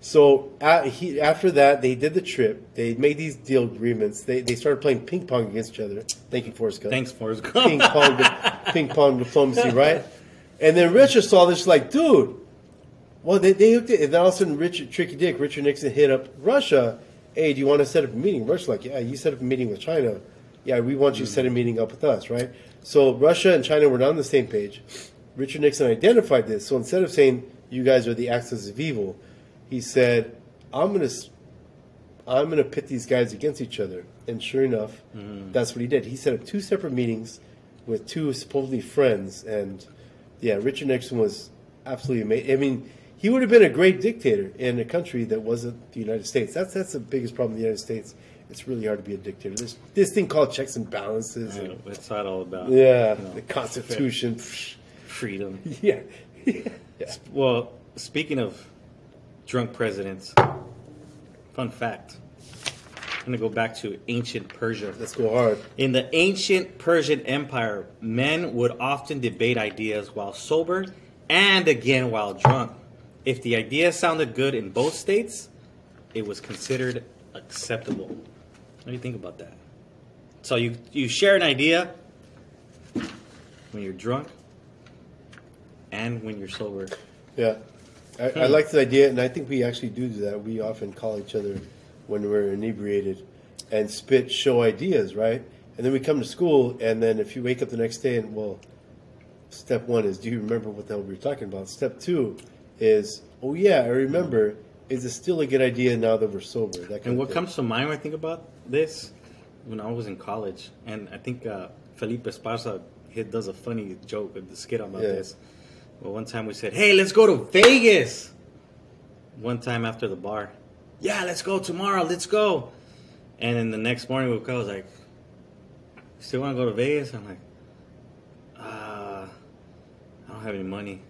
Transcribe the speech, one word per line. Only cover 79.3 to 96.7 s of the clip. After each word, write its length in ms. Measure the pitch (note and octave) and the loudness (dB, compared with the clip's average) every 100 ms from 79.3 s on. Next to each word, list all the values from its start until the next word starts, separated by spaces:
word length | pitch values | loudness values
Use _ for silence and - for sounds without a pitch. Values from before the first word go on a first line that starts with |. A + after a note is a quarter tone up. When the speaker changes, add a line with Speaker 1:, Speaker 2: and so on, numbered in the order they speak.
| - | -18
Speaker 2:
that? 140 | - - - - - - - - - - | -20 -20 -20 -20 -20 -20 -20 -20 -20 -20
So 140 | - B2+ | -4 -2
you, 200 | A#2+ A#2+ - | -2 -6 -10
you 160 | D3 B2+ | -6 -4
share 260 | - G3 G3 | 2 4 4
an 60 | |
idea 480 | E3+ C3 D3+ E3 F3 - - - - - - - _ - - - - - - - - - - | 4 2 2 2 0 -10 -20 -20 -20 -20 -20 -20 _ -20 -12 -10 -10 -16 -20 -20 -20 -20 -20
when 100 | G#2+ | -14
you're 100 | G2+ | -14
drunk 360 | F#2 A2 C3 D3+ - - - - - - - - - - - - - - - - | -10 -6 -6 -6 -20 -20 -20 -20 -20 -20 -20 -20 -20 -20 -20 -20 -20 -20 -20 -16
and 300 | G2+ A#2 A#2 | -8 -8 -8
when 160 | A2 G#2+ | -10 -12
you're 100 | G2 | -12
sober. 400 | - G#2+ G2 F#2+ - - - - - | -10 -10 -8 -10 -14 -18 -20 -18 -2
Speaker 1:
Yeah. 200 | A#2 A2 - - - - - - | 0 0 -10 -20 -20 -20 -20 -6
I, 60 | B2 | -4
I 200 | - B2+ | 2 4
Speaker 2:
Hmm. 60 | |
Speaker 1:
like 180 | D3+ D3+ | 6 6
the 100 | D3+ | 4
idea, 280 | B2+ C3 C#3 | 4 6 6
and 120 | B2 | 6
I 80 | B2 | -2
think 200 | B2 C3+ | -4 -6
we 160 | C#3 | -2
actually 260 | A#2+ A#2+ A#2 | -2 -4 -10
do 180 | G2+ B2 | -6 -8
do 120 | G#2 | -6
that. 200 | G2+ G#2 | -6 -6
We 180 | G#2+ A2+ | -8 -6
often 320 | G#2+ A2 G#2 | -6 -8 -12
call 260 | F#2 A2+ G#2+ | -8 -8 -8
each 160 | G2 | -6
other 240 | A2 G2+ F#2+ - - - - - | -6 -6 -8 -12 -20 -20 -20 -8
when 220 | G#2 G#2 | -6 -2
we're 240 | G#2 G2+ | 0 0
inebriated 720 | G2 A2 G2+ G2+ G2+ G2 F#2 - - - - - | -2 -6 -6 -4 -2 -4 -8 -12 -20 -20 -20 -6
and 180 | G#2+ G#2 | -4 -4
spit 400 | - - C3 A#2+ | -6 2 2 2
show 320 | - C#3 A#2+ | -2 2 4
ideas, 520 | A#2 G#2+ F3+ D#3+ G2 | 2 0 0 0 0
right? 280 | F#2 A2 A#2+ - - - - | -2 -2 -2 -8 -20 -20 -4
And 80 | |
then 80 | B2 | -2
we 60 | C3+ | 0
come 220 | C3 D3+ | 0 -2
to 60 | A#2+ | -2
school, 500 | - F3 D3 B2 | -2 4 4 4